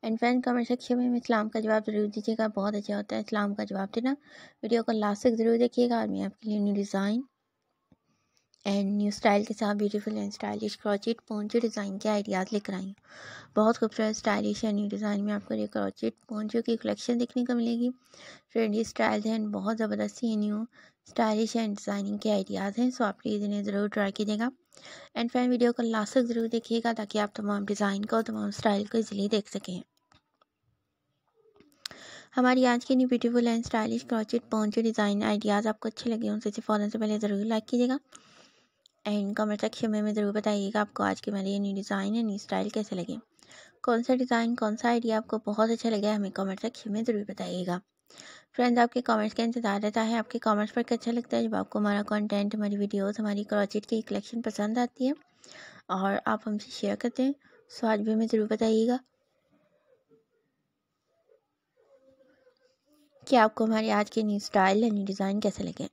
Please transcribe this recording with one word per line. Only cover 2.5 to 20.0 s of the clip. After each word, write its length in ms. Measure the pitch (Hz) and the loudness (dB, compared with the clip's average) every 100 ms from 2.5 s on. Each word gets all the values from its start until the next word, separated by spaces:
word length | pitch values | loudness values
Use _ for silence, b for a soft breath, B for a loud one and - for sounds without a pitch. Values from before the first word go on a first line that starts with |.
| 214 196 208 | 0 -2 -2
अच्छा 200 | 202 208 | -4 -6
होता 200 | 208 220 | -4 -6
है 60 | |
इस्लाम 320 | 214 214 202 | -2 -2 -2
का 100 | 202 | -2
जवाब 260 | 208 196 196 - | -4 -4 -4 -2
देना। 160 | 254 277 B B B B | -2 -4 B B B B
वीडियो 200 | 214 233 | 0 0
को 80 | 226 | 2
लास्ट 320 | 220 208 208 | 0 0 2
तक 100 | 254 226 | 2 4
ज़रूर 180 | 226 233 | 4 4
देखिएगा 420 | 240 - 240 233 | 4 4 2 2
और 80 | 220 | 0
मैं 140 | 190 196 | -2 -6
आपके 240 | - 220 | -6 -4
लिए 100 | 214 | 0
new 140 | 202 202 | 0 0
design 480 | 202 196 196 226 269 _ _ _ _ _ _ _ _ _ _ _ _ _ - | 0 0 0 0 -4 _ _ _ _ _ _ _ _ _ _ _ _ _ -2
and 240 | 202 196 | 0 0
new 180 | 208 208 | 0 0
style 340 | 208 226 202 214 | 2 4 4 2
के 80 | |
साथ 220 | 208 208 208 | -2 -2 0
beautiful 320 | 208 208 208 214 | 0 0 -4 -6
and 120 | 202 | -8
stylish 420 | - 208 208 214 - | -6 -8 -4 -6 -4
crochet 380 | 214 202 233 233 _ | -2 -2 -2 -4 _
poncho 320 | 208 208 233 | -6 0 0
design 380 | 226 214 202 190 | 0 -2 -6 -4
के 120 | 214 | 0
ideas 380 | 208 208 190 190 | 0 0 -2 0
लेकर 200 | 208 208 | -4 -4
आई 120 | 190 190 | -8 -8
हूँ। 100 | 196 B B B B B - | -12 B B B B B 4
बहुत 220 | 220 233 | 4 4
खूबसूरत, 380 | 220 - 220 214 | 0 0 -2 0
stylish 460 | 226 208 214 208 | 0 0 0 -2
and 120 | 220 202 | -2 0
new 120 | 208 | -2
design 320 | 208 214 208 | -2 -2 -2
में 100 | 208 | -2
आपको 200 | 208 202 | -4 -4
ये 140 | 220 208 214 | -4 -2 -2
crochet 400 | 196 - 226 - - | -4 -2 -6 -6 -10
poncho 320 | 214 214 233 | -8 -2 -2
की 140 | 233 226 | 0 -2
collection 400 | 220 208 - 240 | -2 -4 -2 -2
देखने 280 | 240 254 240 | 0 -2 0
को 100 | 240 | 0
मिलेगी। 340 | 233 233 240 254 B B B B B | 0 0 -2 -4 B B B B B
फ्रेंड, 220 | 233 220 208 | 0 0 0
ये 80 | |
स्टाइल 380 | 220 - 220 214 220 | -2 0 2 2 0
है 120 | 226 | -2
and 120 | 214 | -2
बहुत 260 | 202 190 220 | -4 -4 -2
ज़बरदस्त, 460 | 214 208 | -2 -2